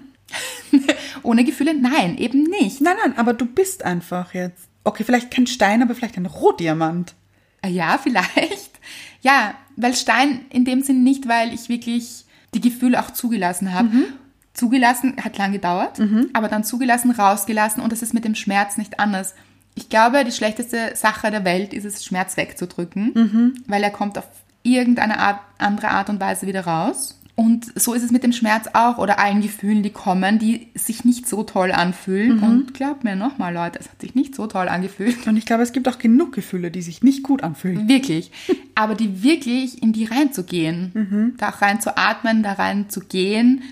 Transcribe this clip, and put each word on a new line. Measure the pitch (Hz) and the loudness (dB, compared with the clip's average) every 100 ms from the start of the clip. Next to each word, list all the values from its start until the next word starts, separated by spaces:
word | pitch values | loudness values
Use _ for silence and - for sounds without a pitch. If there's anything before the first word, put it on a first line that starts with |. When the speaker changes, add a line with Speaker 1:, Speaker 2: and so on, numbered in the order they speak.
| - _ _ - - - - | -8 _ _ -12 -12 -12 2
Speaker 1:
<laughs> | 285 - 294 - - | 2 2 -2 -6 -8
Ohne | 220 233 | 0 2
Gefühle? | 247 - 277 | 2 2 0
Nein, | 311 247 294 180 - | 2 2 2 0 -2
eben | 233 269 | 0 2
nicht. | 302 403 208 - | 2 2 0 0
Speaker 2:
Nein, | 311 381 | 0 2
nein, | 392 233 | 0 2
aber | 233 | 0
du | 233 240 | 0 -2
bist | - 381 - | 0 -2 -2
einfach | - 175 170 180 180 | -4 -4 -4 -8 -8
jetzt. | 185 180 175 - _ | -8 -8 -10 -20 _
Okay, | - - | -4 -4
vielleicht | 220 247 240 | 0 0 0
kein | - 247 | 0 0
Stein, | - 196 220 | 2 2 4
aber | 247 | 2
vielleicht | 233 220 - | 0 -6 -6
ein | 180 | -8
Rohdiamant. | - 403 415 165 156 160 170 175 - _ _ _ _ 196 | 0 0 2 0 0 0 -2 -6 -12 _ _ _ _ -4
Speaker 1:
Ja, | 180 160 247 | -2 0 0
<laughs> | |
vielleicht. | - 220 180 - 320 403 - _ - - - - | 0 0 0 0 -2 -4 -12 _ -20 -20 -20 -2
Ja, | 254 277 214 - - - | 2 4 2 -4 -16 -4
weil | 240 | -2
Stein | 254 - 226 277 247 - | 0 0 2 2 0 -4
in | 240 | 0
dem | 254 254 | 2 2
Sinn | 277 262 | 2 4
nicht, | 247 269 254 | 4 2 0
weil | 233 233 | 0 0
ich | 226 - | -4 -6
wirklich | 240 233 233 233 - - _ _ | -6 -4 -4 -6 -12 -20 _ _
die | 214 | -2
Gefühle | 240 240 254 240 | 0 2 2 2
auch | - | -2
zugelassen | - 240 220 180 180 190 | -8 -4 -2 -2 -2 -4
habe. | 180 226 | 0 2
Speaker 2:
Mhm. | 233 370 - - _ _ | 2 0 -4 -20 _ _
Speaker 1:
Zugelassen | - 240 262 240 240 262 - | -4 0 4 4 2 -2 -4
hat | 220 220 | -8 -4
lang | 196 | -4
gedauert, | 196 190 180 240 - | -2 -2 -2 -2 -2
Speaker 2:
Mhm. | 208 214 302 | 0 2 2
Speaker 1:
aber | 233 214 | 0 -2
dann | 214 | -2
zugelassen, | 214 240 254 240 247 | -4 -2 0 2 2
rausgelassen | 240 202 208 - 214 214 220 | 4 4 2 0 0 0 0
und | 233 | -4
das | 226 | -4
ist | 226 | -4
mit | 233 220 | -2 -2
dem | |
Schmerz | 214 - 196 208 - | -2 0 0 0 -4
nicht | 208 - | -6 -2
anders. | 208 196 190 - _ _ _ | -2 -2 -6 -12 _ _ _
Ich | - - | -16 -2
glaube, | 220 233 277 | 4 4 4
die | 240 | 0
schlechteste | 240 220 220 240 233 226 | 0 -4 -4 -6 -4 -4
Sache | - 214 214 220 | -2 -2 0 -2
der | 214 185 | -2 0
Welt | 180 202 | 0 -2
ist | - 202 | -8 -10
es, | 196 | -12
Schmerz | - 185 185 - | -6 -4 -4 -4
wegzudrücken, | - - 180 - 175 196 220 | -6 -6 -10 -8 -8 -4 -2
Speaker 2:
Mhm. | 226 226 220 240 254 - | 2 4 4 2 2 -2
Speaker 1:
weil | 202 | 0
er | 202 | 0
kommt | 202 208 196 | -2 -6 -6
auf | - - _ _ | -12 -18 _ _
irgendeine | 233 254 247 240 214 214 | 2 4 4 4 2 2
Art, | 196 202 - - | 0 0 -8 -4
andere | 208 208 214 | -2 -2 0
Art | 196 196 | -2 -2
und | 208 | -4
Weise | 190 190 190 | -4 -4 -4
wieder | 190 175 | -6 -4
raus. | 160 190 381 - - _ | -2 -2 -4 -10 -14 _
Und | - 226 233 - - | 0 2 2 -2 -4
so | - | -2
ist | 233 | -2
es | 233 | 2
mit | 240 | 2
dem | 247 | 2
Schmerz | 240 220 220 220 | 2 2 0 0
auch | - 240 240 | 2 2 2
oder | 196 202 | 0 2
allen | 202 202 | 2 2
Gefühlen, | 214 - 202 214 | 0 -2 0 2
die | 202 | 0
kommen, | - - 185 190 214 | -4 -2 0 2 2
die | 220 226 - | 2 -2 -6
sich | - - 220 240 | -8 -6 0 2
nicht | 240 - | 2 -2
so | 196 | -6
toll | 214 202 185 | -4 0 0
anfühlen. | 170 175 180 - 190 226 226 | 2 0 -2 -4 0 2 4
Speaker 2:
Mhm. | |
Speaker 1:
Und | 214 240 277 | 4 4 2
glaubt | - 269 285 | -4 -6 -4
mir | 220 190 | -6 -4
nochmal, | 226 269 185 | -4 -4 -6
Leute, | 175 170 - | -4 -6 -8
es | - | -16
hat | - | -16
sich | - | -6
nicht | 247 277 | -2 -2
so | - 214 | -4 -6
toll | 196 180 | -4 -2
angefühlt. | 175 185 - 202 240 - | -2 -4 -4 -2 -2 0
Speaker 2:
Und | 220 | 0
ich | - | 2
glaube, | 226 | 0
es | 240 | 0
gibt | 262 254 | 0 -2
auch | 240 | 0
genug | 226 233 349 | 4 6 4
Gefühle, | - - 185 175 | -2 -8 -6 -6
die | 175 | -6
sich | 170 170 | -10 2
nicht | 247 277 | 4 4
gut | 269 269 | 2 0
anfühlen. | 165 151 185 185 214 | 0 -4 -4 0 4
Speaker 1:
Wirklich. | 269 269 160 - - - 370 - | 4 4 -2 -4 -10 -4 -4 -2
Aber | - 214 | -2 -2
die | 214 220 185 | 0 -2 0
wirklich | 233 330 - 247 262 - | 2 2 0 -4 -4 -2
in | 226 | 0
die | 220 | 0
reinzugehen, | 220 233 294 262 180 180 160 170 180 | 0 0 0 0 -4 -2 -2 -2 -6
Speaker 2:
Mhm. | 214 202 202 226 247 | -4 -2 0 0 -2
Speaker 1:
da | 208 | -6
auch | - | 0
reinzuatmen, | 202 202 - - 190 220 226 226 | 0 2 -2 0 0 0 0 2
da | 208 | 0
reinzugehen, | 196 190 196 202 - - 185 185 214 240 269 - | -2 -2 -2 -4 -8 -6 -2 0 4 4 4 0